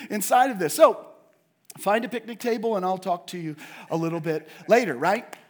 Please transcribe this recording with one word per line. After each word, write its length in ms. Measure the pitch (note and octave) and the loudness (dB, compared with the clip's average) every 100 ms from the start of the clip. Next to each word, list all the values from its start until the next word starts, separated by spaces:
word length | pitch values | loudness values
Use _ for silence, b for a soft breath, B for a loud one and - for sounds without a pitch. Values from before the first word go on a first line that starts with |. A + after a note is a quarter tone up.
| B | B
inside 420 | G#3+ - B3 C4 | -4 2 4 4
of 80 | G#3 | 2
this? 140 | D#3 | -2
So, 340 | - D4+ G3+ - - _ _ _ _ _ - | 6 6 6 -8 -20 _ _ _ _ _ -8
find 280 | F#3+ A3 | 0 0
a 40 | B3 | 0
picnic 300 | A#3+ A3+ A#3+ | -8 -8 -8
table 380 | B3 A#3 A3+ G#3 | -4 -2 -2 -2
and 100 | F#3 | -2
I'll 120 | F#3 | -4
talk 280 | F#3+ F3 - | -4 -6 -6
to 100 | F3+ | -10
you 180 | D#3+ D3+ B B B | -8 -10 B B B
a 60 | E3 | -4
little 240 | E3 E3 | -2 -4
bit 280 | D#3+ D#3 D3+ B B | -4 -4 -6 B B
later, 260 | A3+ A3+ | 4 4
right? 300 | B2 D#3+ G#3+ - - _ | 0 0 0 -4 -18 _